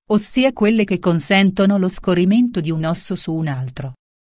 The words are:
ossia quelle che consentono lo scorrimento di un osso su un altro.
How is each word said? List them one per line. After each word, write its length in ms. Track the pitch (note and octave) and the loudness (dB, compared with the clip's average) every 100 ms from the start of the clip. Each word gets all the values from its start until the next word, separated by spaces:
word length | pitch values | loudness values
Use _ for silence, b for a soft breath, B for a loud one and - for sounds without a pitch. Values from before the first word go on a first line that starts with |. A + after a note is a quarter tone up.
| _ | _
ossia 420 | G#3+ G#3 - B3+ | -2 0 0 0
quelle 320 | B3+ G#3+ A3+ | 2 0 2
che 160 | G3+ F3+ | 0 0
consentono 760 | F#3 E3+ - G3 G3 F#3 G3 G3+ | 0 0 2 4 4 4 2 2
lo 100 | F#3 | 0
scorrimento 720 | F#3 - F3 F#3 A3 B3 G#3 | -2 -2 2 4 4 2 0
di 120 | D#3 | -4
un 120 | D#3+ | -2
osso 320 | D#3+ E3+ - F3+ | -2 -4 -6 -8
su 180 | - | -6
un 140 | D#3+ D#3+ | -4 -4
altro. 460 | C3+ C3 - C3+ B2+ _ _ _ | -4 -8 -8 -12 -12 _ _ _